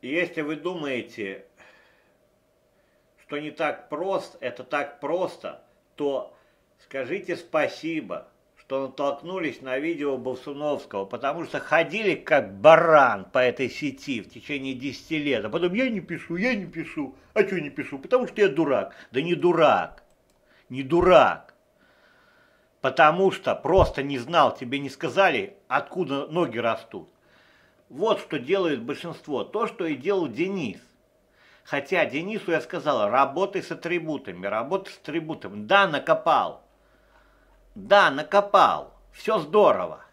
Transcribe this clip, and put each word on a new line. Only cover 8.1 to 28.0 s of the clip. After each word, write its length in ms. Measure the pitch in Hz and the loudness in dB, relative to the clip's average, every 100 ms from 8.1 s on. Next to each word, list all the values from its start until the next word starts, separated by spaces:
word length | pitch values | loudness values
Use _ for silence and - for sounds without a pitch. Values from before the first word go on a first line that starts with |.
| 80 - _ _ _ | -12 -12 _ _ _
что 320 | _ 135 135 | _ -6 -6
натолкнулись 760 | 135 143 143 160 190 160 117 | -4 -4 -4 -8 -6 -6 -8
на 160 | 131 131 | -6 -4
видео 400 | 156 165 143 131 | -4 -4 -4 -4
Болсуновского, 840 | 123 127 - 143 147 143 - 101 | -6 -8 -10 -6 -4 -4 -6 -8
потому 400 | 101 120 135 165 | -8 -6 -6 -6
что 160 | 160 143 | -6 -8
ходили 560 | - 156 151 190 208 151 | 0 0 0 -2 -2 -2
как 360 | - 147 104 | 2 2 2
баран 720 | 98 135 160 165 156 127 104 | 4 8 8 8 6 6 2
по 140 | 95 127 | -2 0
этой 320 | 127 123 127 | 0 0 -6
сети 500 | - 147 135 - 120 | -4 -8 -8 -8 -8
в 80 | 95 | -8
течение 460 | 117 - 147 135 | -18 -10 -8 -8
десяти 440 | 131 135 120 - 160 | -8 -8 -10 -8 -4
лет, 260 | 143 120 | -2 -2
а 60 | 101 | -2
потом: 220 | 170 180 | -2 -2
"Я 160 | 196 262 | 0 -2
не 120 | 214 | -4
пишу, 340 | 160 160 - 170 | -8 -12 -8 -4
я 200 | 233 233 | -2 -4
не 100 | 175 | -6
пишу". 480 | 165 156 - 135 - _ | -10 -10 -8 -8 -10 _
А 100 | - | 0
че 160 | 202 190 | 0 0
не 100 | 147 | -6
пишу? 280 | 147 139 135 | -8 -8 -10
Потому 280 | - 254 226 | 0 0 0
что 140 | - | 2
я 80 | 196 | 2
дурак. 460 | 151 151 123 98 - - | 4 2 2 0 -10 -6
Да 100 | 127 | -4
не 140 | 160 165 | -2 2
дурак. 680 | 170 165 151 101 80 - _ _ _ _ _ _ _ | 2 6 6 6 0 -10 _ _ _ _ _ _ _
Не 140 | 127 | -10
дурак. 720 | 131 170 175 147 101 80 - _ _ _ _ _ _ _ _ _ _ _ _ _ | 0 2 6 6 6 0 -12 _ _ _ _ _ _ _ _ _ _ _ _ _
Потому 500 | 135 - 156 170 190 | -4 6 6 6 2
что 240 | - - | 2 -4
просто 480 | - 135 185 165 - | -2 2 4 4 2
не 160 | 139 139 | -4 -6
знал, 360 | 120 170 135 | 0 4 4
тебе 260 | - 123 139 | 2 -6 -6
не 100 | 139 | -8
сказали, 680 | - 156 147 190 131 98 - _ | -6 -4 2 4 4 -4 -10 _
откуда 580 | 135 - 175 156 139 147 | -4 -4 -6 -4 -4 -4
ноги 320 | 160 156 113 | -2 -2 -2
растут. 500 | 117 110 - 98 78 _ _ _ _ _ _ _ _ | -2 -2 -8 -16 -16 _ _ _ _ _ _ _ _
Вот 280 | 123 | -4